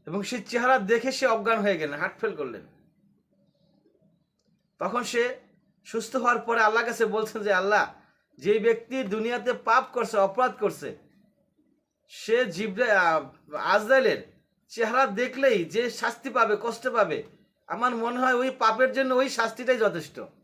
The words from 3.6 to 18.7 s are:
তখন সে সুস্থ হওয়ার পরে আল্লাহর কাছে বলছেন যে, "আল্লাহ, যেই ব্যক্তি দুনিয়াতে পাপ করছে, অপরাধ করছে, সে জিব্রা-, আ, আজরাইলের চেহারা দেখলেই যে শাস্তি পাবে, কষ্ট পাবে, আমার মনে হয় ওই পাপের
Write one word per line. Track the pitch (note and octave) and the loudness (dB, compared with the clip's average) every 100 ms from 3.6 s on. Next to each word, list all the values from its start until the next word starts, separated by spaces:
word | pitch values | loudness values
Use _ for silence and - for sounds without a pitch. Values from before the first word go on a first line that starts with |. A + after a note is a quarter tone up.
| _ _ _ _ _ _ _ _ _ _ _ - | _ _ _ _ _ _ _ _ _ _ _ -6
তখন | F3+ A#3+ | -4 -4
সে | A#3 A#3+ A#3+ C4 _ _ _ _ - | -2 0 0 -2 _ _ _ _ -8
সুস্থ | A3+ A3+ C4 | -6 -4 -2
হওয়ার | A#3+ A#3 | 0 0
পরে | - A#3 | 0 2
আল্লাহর | A3 A3+ A#3 | 4 2 0
কাছে | A#3 A3 | 0 0
বলছেন | G#3 G#3+ A3+ | 0 -4 -4
যে, | G#3 | 0
"আল্লাহ, | F#3 G3 G#3 C3+ - _ _ _ _ | 2 4 2 2 -4 _ _ _ _
যেই | D3+ G#3+ | 0 2
ব্যক্তি | A3 A3+ - C4 | 2 0 -2 -6
দুনিয়াতে | G#3 G#3+ A3+ A#3+ A#3 | -4 -4 -4 -4 -4
পাপ | A3+ A3+ A#3+ B3+ | -4 2 2 2
করছে, | A#3+ A3 G#3+ | -4 -2 2
অপরাধ | G3 G3 B3+ - | 0 2 -2 0
করছে, | G3+ - C#3 - _ _ _ _ _ _ _ _ _ _ _ | -4 -4 -12 -14 _ _ _ _ _ _ _ _ _ _ _
সে | - - A#3 B3 | -14 0 0 0
জিব্রা-, | E3 G#3+ F#3+ A#3+ G3+ | -2 -6 -2 2 4
আ, | E3+ D#3+ C3+ - _ D3 | 4 2 -2 -14 _ -6
আজরাইলের | D3+ G3+ G#3+ C4+ A3+ C#3+ - _ _ _ _ | 0 0 4 4 4 0 -4 _ _ _ _
চেহারা | - A3+ B3 B3+ | -4 -2 2 0
দেখলেই | F#3+ B3+ B3+ C4+ G#3 E3 | 0 -4 0 2 2 0
যে | G3+ A#3+ | -2 -2
শাস্তি | - A#3 - C4 | -2 -6 -6 -4
পাবে, | A#3+ A3 G#3 | 0 2 0
কষ্ট | A#3 A3+ B3+ | -2 -6 -2
পাবে, | A#3 F#3+ C3+ - _ _ _ - | 0 0 0 -8 _ _ _ -10
আমার | F#3 B3 A#3 | -2 -2 0
মনে | A#3 B3 | -4 0
হয় | B3+ | 2
ওই | B3 C4 | 2 0
পাপের | B3+ A3+ | 0 0